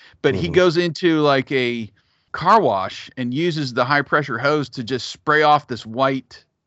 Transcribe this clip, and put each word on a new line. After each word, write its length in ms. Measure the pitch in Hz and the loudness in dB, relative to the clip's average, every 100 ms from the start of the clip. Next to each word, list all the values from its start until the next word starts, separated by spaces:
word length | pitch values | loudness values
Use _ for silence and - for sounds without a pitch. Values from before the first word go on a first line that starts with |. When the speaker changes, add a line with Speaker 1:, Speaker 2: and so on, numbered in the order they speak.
| - _ | -20 _
Speaker 1:
But 120 | 151 | -2
he 140 | 190 175 | 0 0
Speaker 2:
Mm-hmm. 40 | |
Speaker 1:
goes 240 | 170 180 160 | 2 4 2
into, 440 | 175 151 180 160 | -2 -2 0 2
like, 300 | 147 135 131 | 2 0 0
a 380 | 135 123 120 110 - _ _ _ | -2 -2 -4 -10 -16 _ _ _
car 280 | - 165 220 | -4 2 4
wash 500 | 151 98 95 - - - | 4 0 -4 -8 -14 -8
and 160 | 123 | -6
uses 400 | 127 175 156 139 | -2 -2 -2 -4
the 100 | 120 | -2
high 180 | 123 143 | 0 0
pressure 360 | 139 151 143 113 | 0 -2 -2 -2
hose 300 | 139 151 143 | 0 0 -2
to 160 | - | -8
just 240 | 113 127 - | -6 -6 -8
spray 340 | - - 151 | -10 0 2
off 240 | 151 147 - | 4 4 0
this 200 | 117 110 | -10 -8
white 580 | 113 135 135 - - _ _ | -2 -2 -2 -8 -20 _ _